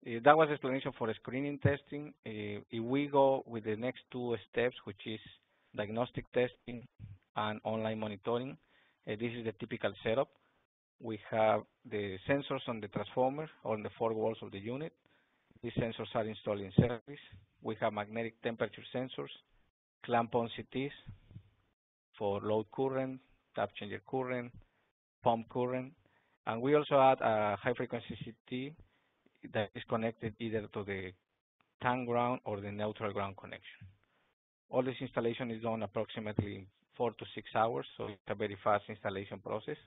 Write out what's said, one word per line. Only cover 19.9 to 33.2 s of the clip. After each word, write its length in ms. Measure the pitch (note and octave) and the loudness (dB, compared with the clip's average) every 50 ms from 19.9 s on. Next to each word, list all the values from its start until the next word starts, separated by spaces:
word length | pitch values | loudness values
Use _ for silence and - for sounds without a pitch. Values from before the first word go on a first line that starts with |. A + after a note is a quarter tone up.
| _ _ _ | _ _ _
clamp-on 460 | - A#2+ A#2 A#2 A#2 G#2+ B2 A#2 A2+ - | 2 2 2 2 4 2 2 2 2 -4
C 80 | - A2+ - | -8 -12 -6
Ts 220 | - B2+ C3+ C#3+ - - - - - - - - - - - - _ _ _ _ _ _ _ _ _ _ _ _ _ - | -4 -4 -4 -4 -6 -10 -18 -18 -18 -18 -20 -20 -20 -20 -20 -20 _ _ _ _ _ _ _ _ _ _ _ _ _ -4
for 240 | A2 G2+ G2+ G2+ | -2 0 0 0
load 240 | G#2 G#2 G#2+ A2 A2 - - | 0 2 2 2 0 -2 -2
current, 460 | - C3+ C3+ C3 C3 C3 C3 C3 C3 _ _ - _ _ _ _ | -2 -2 0 0 0 -2 -2 -4 -8 _ _ -20 _ _ _ _
tap 140 | - A2 G#2 - - | -2 -2 -2 -4 -8
changer 220 | - G#2 G2+ G2+ - - | -10 -8 -10 -10 -10 -4
current, 420 | - C3 C3 B2+ B2+ B2 A#2+ B2 - - - _ _ _ _ _ _ _ _ _ _ _ - | -4 -2 -2 -2 -2 -4 -4 -6 -12 -18 -20 _ _ _ _ _ _ _ _ _ _ _ 4
pump 240 | B2+ A#2 A#2 A2 - | 4 4 4 2 -4
current, 440 | - B2+ B2 B2 B2+ B2+ B2+ C3 - _ _ _ _ _ _ _ _ _ _ - | -2 -2 0 0 0 -4 -4 -6 -12 _ _ _ _ _ _ _ _ _ _ -4
and 140 | A2+ A2+ | -4 0
we 140 | A#2+ C3+ D3 | 4 6 6
also 240 | D3+ D3 - D3+ C#3 | 6 6 6 6 8
add 220 | C3 C3 C3 C3 | 8 8 8 6
a 340 | - A#2 A2 G#2+ G#2+ G#2 G2+ G2 | 4 4 4 4 4 2 0 0
high 120 | - C3 B2 | 0 0 0
frequency 440 | - C3 A#2 - A#2+ - - - G#2+ - | 0 -2 -4 -4 -6 -6 -8 -10 -10 -10
C 100 | B2 A2 _ _ - | -12 -12 _ _ -8
T 240 | B2+ B2+ C3 C#3+ D#3+ - - _ _ _ _ _ _ _ _ _ _ _ - - - | -6 -6 -6 -8 -10 -14 -20 _ _ _ _ _ _ _ _ _ _ _ -16 -2 0
that 160 | A#2+ G#2+ G2 _ | 0 0 0 _
is 80 | A#2+ A2 - | -10 -6 -2
connected 460 | B2 A2+ A2+ A#2 A2+ _ - A2+ G#2 _ | -2 0 0 0 -2 _ -6 -6 -6 _
either 280 | A#2+ A2+ G#2+ A2 G#2 G#2 - | -4 -2 0 -2 -2 -2 -6
to 100 | A2 G2+ | -6 -4
the 300 | F#2+ G2+ F#2+ F#2 F#2 F#2 _ _ _ _ _ _ _ _ _ _ _ _ _ | -4 -4 -6 -6 -8 -10 _ _ _ _ _ _ _ _ _ _ _ _ _
tank 280 | - B2 B2 B2+ B2+ A#2+ | 0 2 2 2 0 0
ground 320 | A#2+ A#2+ A#2+ A#2+ B2+ B2+ _ | 2 2 4 2 0 -2 _
or 160 | - G#2+ G2 | -4 -4 -4
the 100 | G2+ G2+ | -4 -6
neutral 440 | G2+ G#2 G#2+ G#2+ G#2+ - A2+ G#2 G2 | -4 -2 -2 -4 -2 -2 -4 -4 -2
ground 240 | G2+ | -2